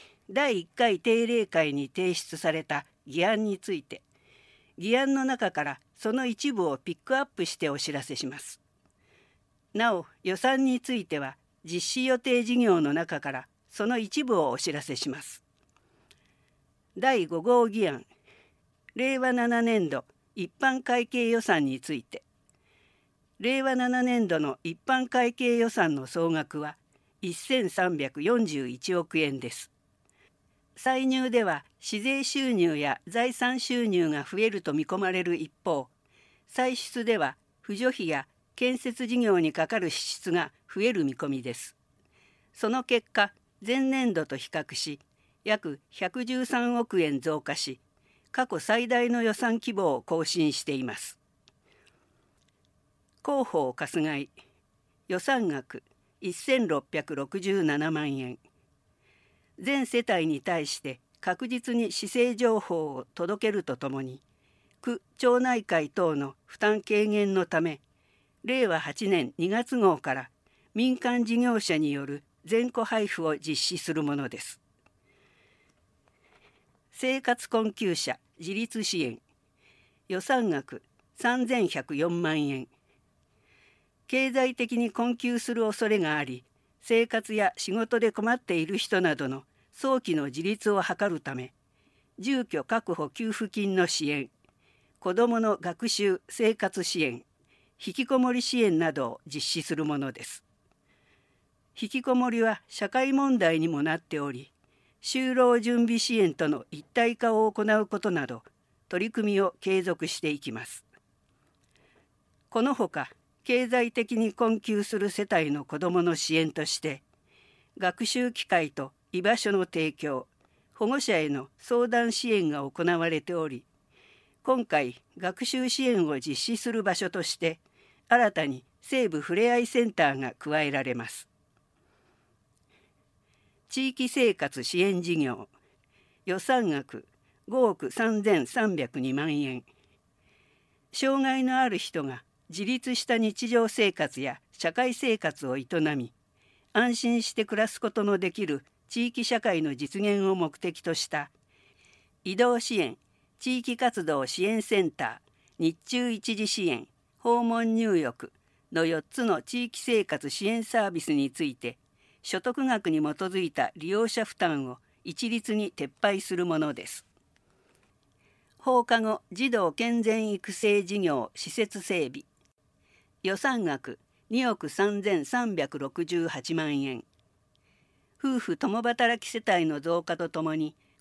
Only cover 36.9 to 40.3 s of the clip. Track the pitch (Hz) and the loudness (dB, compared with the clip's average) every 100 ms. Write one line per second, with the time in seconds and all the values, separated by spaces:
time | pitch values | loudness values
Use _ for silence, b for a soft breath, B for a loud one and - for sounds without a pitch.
36.9 | 247 226 220 139 - _ _ - 202 254 | -4 0 0 0 -4 _ _ -8 -2 -2
37.9 | - 175 147 - _ _ - 247 254 254 | 0 -2 -4 -6 _ _ -2 -2 0 -4
38.9 | 233 247 240 226 185 160 156 160 220 175 | -6 -2 2 4 4 4 0 -2 0 -2
39.9 | - - - - | -4 -6 -8 -2